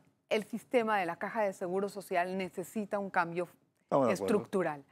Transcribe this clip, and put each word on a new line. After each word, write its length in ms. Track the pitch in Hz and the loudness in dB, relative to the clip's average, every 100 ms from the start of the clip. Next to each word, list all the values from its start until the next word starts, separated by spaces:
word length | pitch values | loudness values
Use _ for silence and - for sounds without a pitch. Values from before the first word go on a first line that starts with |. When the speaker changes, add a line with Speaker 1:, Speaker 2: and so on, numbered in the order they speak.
| - _ - | -16 _ -2
Speaker 1:
el 160 | 220 202 | -2 -2
sistema 520 | 226 - 254 220 214 | -10 0 2 2 2
de 80 | 170 | 0
la 120 | 170 | -4
Caja 260 | 202 226 | -4 0
de 100 | 208 | 0
Seguro 340 | 190 180 190 196 | -2 -2 -2 -2
Social 480 | 196 - 180 180 190 | -4 -2 0 0 -2
necesita 600 | 185 - 175 220 202 202 | -4 -6 -6 -6 -2 -4
un 140 | 196 | 0
cambio 360 | 185 170 170 170 - _ _ | 0 0 -2 -6 -10 _ _
Speaker 2:
Estamos 240 | - 143 135 | 0 4 4
de 60 | |
acuerdo. 120 | 185 196 | 4 2
Speaker 1:
estructural. 580 | 208 - 196 165 147 - | 2 2 0 0 -4 -12